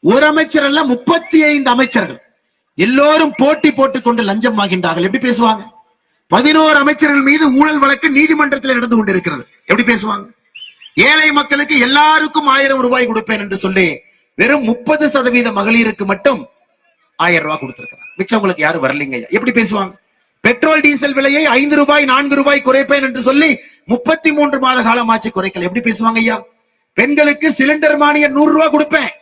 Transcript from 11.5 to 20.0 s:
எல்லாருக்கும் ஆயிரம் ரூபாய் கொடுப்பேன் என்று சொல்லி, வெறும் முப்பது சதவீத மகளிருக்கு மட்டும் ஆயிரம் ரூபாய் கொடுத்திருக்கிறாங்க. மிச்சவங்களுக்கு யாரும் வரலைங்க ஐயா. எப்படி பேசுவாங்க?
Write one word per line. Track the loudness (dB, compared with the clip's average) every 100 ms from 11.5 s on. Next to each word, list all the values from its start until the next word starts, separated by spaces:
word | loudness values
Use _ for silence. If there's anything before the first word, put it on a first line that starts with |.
| -2 0 0
எல்லாருக்கும் | 2 4 4 2 0 -2 0
ஆயிரம் | 2 2 0
ரூபாய் | 0 0 0
கொடுப்பேன் | -4 -4 -6
என்று | -6 -6
சொல்லி, | -2 0 0 -2 _ _ _ -4
வெறும் | 0 0
முப்பது | 0 -4 -2 0 0
சதவீத | 0 0 0 -2
மகளிருக்கு | -2 0 0 0 -2 -4
மட்டும் | 0 0 -2 -8 _ _ _ _ _ _ _
ஆயிரம் | 0 0
ரூபாய் | -2 -8
கொடுத்திருக்கிறாங்க. | -10 -14 -20 -20 -20 -10
மிச்சவங்களுக்கு | -2 -2 0 -2
யாரும் | -2 -2
வரலைங்க | -4 -4 -6
ஐயா. | -8 -4
எப்படி | -4 0 0
பேசுவாங்க? | -2 -2 -6 -10